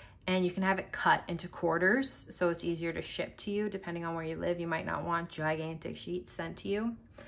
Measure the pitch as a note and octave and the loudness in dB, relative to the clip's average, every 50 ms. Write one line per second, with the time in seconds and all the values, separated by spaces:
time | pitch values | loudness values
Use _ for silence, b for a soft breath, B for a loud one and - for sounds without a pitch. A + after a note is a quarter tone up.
0 | B B B B B F#3 F#3 F#3 F3+ F3 F3+ F#3+ F#3+ F#3+ F#3+ F#3 - - - - | B B B B B 2 4 4 4 2 2 2 4 4 4 2 0 -6 -2 2
1 | - F3 F3+ - - - E3+ E3+ - E3+ - - F3+ E3 D#3+ E3+ F3+ F#3+ A3+ C4+ | 6 6 6 6 4 -2 -4 -4 -4 -8 -6 0 2 2 4 6 6 6 6 6
2 | C4+ - - - - - - - F3+ E3+ E3 E3 E3+ E3+ E3+ D#3+ E3+ E3 E3 D#3+ | 2 0 -6 -10 -10 -8 -2 2 2 2 2 2 0 -2 -2 0 0 -2 -2 -2
3 | D#3 - - - D#3+ - - - - G3+ G3+ G#3 G#3+ G#3 G3 F#3+ - F3 E3+ E3+ | -4 -6 -4 -4 -4 -4 -6 -8 -4 -2 0 0 0 0 -2 -4 -6 -4 -4 -4
4 | E3+ E3 E3 E3 D#3+ D#3+ E3 E3 E3+ F3 F3 E3+ E3+ E3+ D#3+ E3 - E3 E3 D3+ | -4 -4 -2 -2 -2 -4 -4 -2 0 0 0 0 0 0 0 0 0 0 -2 -2
5 | D#3+ E3+ E3 E3+ F3 - - D#3+ D#3 D#3 D#3+ D#3+ D#3+ D#3+ D#3+ D#3 - - - - | 0 0 0 0 0 -2 -4 -2 0 0 0 0 -2 -4 -4 -6 -6 -8 -8 -8
6 | - E3+ F3 F3+ F3+ - - - E3 E3 E3 - - G3 G3 G#3 A3+ A#3 A3+ - | -6 -4 -4 -4 -6 -8 -8 -6 -6 -6 -6 -6 -2 0 0 2 2 0 -2 -4
7 | - B B B B | -10 B B B B